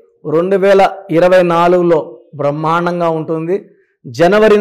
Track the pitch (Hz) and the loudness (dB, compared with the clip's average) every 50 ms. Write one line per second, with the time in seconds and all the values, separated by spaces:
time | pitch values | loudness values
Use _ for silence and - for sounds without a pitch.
0 | _ _ _ _ - 156 147 165 180 190 196 190 185 196 196 196 190 170 - - | _ _ _ _ -10 -4 -4 -2 -2 -2 -2 0 2 2 2 4 2 0 -2 -6
1 | - - 156 165 180 180 185 185 175 170 170 170 175 175 180 180 175 175 170 151 | -10 -4 0 2 2 4 4 4 2 2 0 0 2 2 2 2 2 2 0 0
2 | - - - - _ _ - 139 143 143 143 151 160 156 165 175 175 175 175 175 | -2 -6 -14 -20 _ _ -12 -6 -6 -4 -4 -4 -4 -2 -2 -2 -2 -4 -4 -2
3 | 170 165 165 160 156 - 160 160 160 165 185 202 - _ _ _ _ _ _ _ | -2 -2 -2 -4 -6 -6 -8 -8 -6 -6 -6 -6 -8 _ _ _ _ _ _ _
4 | - 147 117 123 165 180 202 214 214 220 208 208 | -20 -14 -4 0 0 2 2 4 4 4 4 2